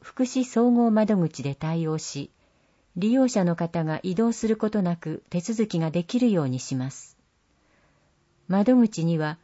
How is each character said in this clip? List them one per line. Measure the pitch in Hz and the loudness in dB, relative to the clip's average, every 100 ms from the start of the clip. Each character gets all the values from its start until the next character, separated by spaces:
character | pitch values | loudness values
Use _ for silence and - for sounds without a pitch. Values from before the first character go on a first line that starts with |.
福 | - - | -12 -4
祉 | 254 262 247 | -2 -2 -2
総 | 233 247 | 2 4
合 | 240 233 | 4 4
窓 | 214 214 202 | 4 2 2
口 | 160 - | 0 -2
で | 139 139 | -6 -4
対 | 156 165 160 | -4 -2 -2
応 | 156 | -4
し、 | - 139 143 _ _ _ _ _ _ 180 | -6 -10 -12 _ _ _ _ _ _ -4
利 | 214 | 0
用 | 254 254 | 2 2
者 | 214 | 2
の | 175 170 | 0 0
方 | 170 170 | -2 -2
が | 156 156 | -2 -4
移 | 185 180 | -4 0
動 | 233 | 0
す | 226 220 | 0 -2
る | 220 | -2
こ | 214 | -2
と | 214 | 0
な | 180 170 | -2 -2
く | 156 156 - | -6 -10 -6
手 | 175 | -6
続 | 170 220 214 | -4 -2 -2
き | 170 | -2
が | 160 | -2
で | 165 170 | -2 -2
き | 247 | 0
る | 247 | 2
よ | 185 | 2
う | 139 | 0
に | 127 | -4
し | - 135 | -4 -6
ま | 131 | -6
す。 | - - _ _ _ _ _ _ _ _ _ _ _ _ _ - | -10 -20 _ _ _ _ _ _ _ _ _ _ _ _ _ -2
窓 | 190 208 254 | 2 4 6
口 | 220 - | 4 2
に | 165 165 | 0 0
は | 151 156 | -2 -6